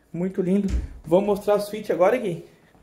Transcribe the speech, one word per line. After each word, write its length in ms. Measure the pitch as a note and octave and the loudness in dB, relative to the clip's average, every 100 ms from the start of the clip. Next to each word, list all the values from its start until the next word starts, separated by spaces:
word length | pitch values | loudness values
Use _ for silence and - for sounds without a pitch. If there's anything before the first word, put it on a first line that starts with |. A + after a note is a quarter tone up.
| _ | _
Muito 300 | E3 F#3 G3 | -6 -4 -2
lindo. 260 | F3+ G3+ G3 - - - - | 0 0 0 -2 -4 -10 2
Vamos 220 | F3+ G#3 | 2 4
mostrar 260 | G3 G#3 | 0 0
a 60 | G#3 | 0
suíte 320 | G3+ G#3+ G#3 | 0 -6 -4
agora, 260 | E3 F#3 B3 | 2 4 2
Gui? 260 | A3 D#3+ - - _ - | -2 -6 -12 -20 _ -20